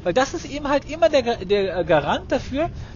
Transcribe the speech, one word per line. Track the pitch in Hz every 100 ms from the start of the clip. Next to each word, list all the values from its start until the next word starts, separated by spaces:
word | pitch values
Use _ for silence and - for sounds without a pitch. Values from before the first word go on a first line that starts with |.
Weil | 180
das | 233 269
ist | 339 277
eben | 285 277
halt | 277 -
immer | 311 320
der | 285
Ga-, | 233 233
der, | 185 202 190 175
äh, |
Garant | 165 156 143 269 -
dafür, | 277 - 277 339 - -